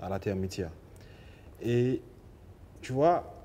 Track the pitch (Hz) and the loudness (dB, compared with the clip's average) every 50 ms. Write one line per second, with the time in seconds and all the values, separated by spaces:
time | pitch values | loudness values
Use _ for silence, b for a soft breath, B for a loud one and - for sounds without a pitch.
0 | - 92 95 95 - 104 98 95 92 92 - - 92 82 80 - - - - B | -6 -4 -4 -2 -2 -2 0 0 -2 -2 -2 -4 -4 -6 -6 -12 -18 -20 -20 B
1 | B B B B B B B B B B B - - 113 120 123 123 127 131 - | B B B B B B B B B B B -6 0 2 4 4 4 4 2 0
2 | - - - - - - - - - - - - - - - - - - 127 135 | -4 -8 -20 -20 -20 -20 -20 -20 -20 -20 -20 -20 -20 -20 -18 -14 -8 -2 2 4
3 | 147 170 175 156 - - - - | 6 6 6 4 0 -6 -14 -16